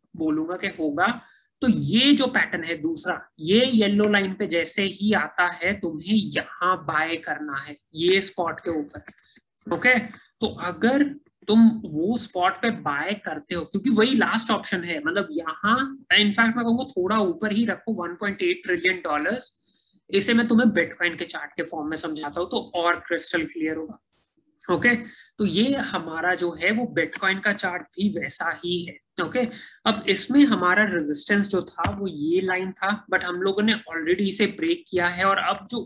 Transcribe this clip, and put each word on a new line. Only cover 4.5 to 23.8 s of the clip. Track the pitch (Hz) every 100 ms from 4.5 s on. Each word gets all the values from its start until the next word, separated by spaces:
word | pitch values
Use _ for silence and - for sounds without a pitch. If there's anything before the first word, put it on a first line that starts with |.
| 165 165 -
ही | 196 - 202
आता | 196 151 - 175
है, | 175 175 202
तुम्हें | 170 156 170
यहाँ | 214 170 143 - - 180 180
बाय | 156 156 160 165
करना | 165 143 151 139
है, | 139 147 _
ये | 156 175 190
spot | 196 - 170 -
के | -
ऊपर, | 160 147 - - - _ - _ _ -
ओके? | 170 247 247
तो | 226 - _ _ 214
अगर | - 175 170 226 277 285 - - _ -
तुम | 220 226 226
वो | 170 151 180 240
स्पॉट | - 180 180
पे | 185 - -
बाय | 151 143 165 208
करते | - 156 -
हो, | 175
क्योंकि | 156 - -
वही | 214 233
last | 254 170 214 226
option | 202 - 185
है, | 170 160
मतलब | 147 190 185
यहाँ, | 156 165 156 208 240 269 269 -
इनफैक्ट | 190 208 202 226 233
मैं |
कहूँगा | 233 233
थोड़ा | 262 - 180 220
ऊपर | 196 160 214
ही | 208
रखो, | 233 185 -
वन | 196 170
पॉइंट | 175 202 196
एट | 180 180
ट्रिलियन | - 175 180 185
dollars। | 165 147 160 247 - - _ _ _ _ -
इसे | 196 196
मैं | 233 233
तुम्हें | 226 240
Bitcoin | 175 165 - 175 160
के |
चार्ट | 170 160 147
के | -
form | 165 160 151
में | 160
समझाता | 165 156 147 156
हूँ, | 180
तो | 220 -
और | 175 170 170 -
crystal | 165 - 175
clear | 151 170 156
होगा, | 160